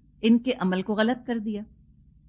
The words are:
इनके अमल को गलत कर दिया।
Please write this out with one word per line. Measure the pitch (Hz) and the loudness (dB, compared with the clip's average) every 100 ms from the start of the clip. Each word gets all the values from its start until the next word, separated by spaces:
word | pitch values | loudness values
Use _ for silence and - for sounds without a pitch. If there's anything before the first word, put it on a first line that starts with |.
| _ - | _ -2
इनके | 214 233 247 | 4 4 2
अमल | - 185 185 | -2 0 -2
को | 185 | -2
गलत | 208 220 254 247 | 0 0 0 -4
कर | 233 | -6
दिया। | 214 208 214 - - - - - | -4 -8 -10 -18 -20 -20 -20 -20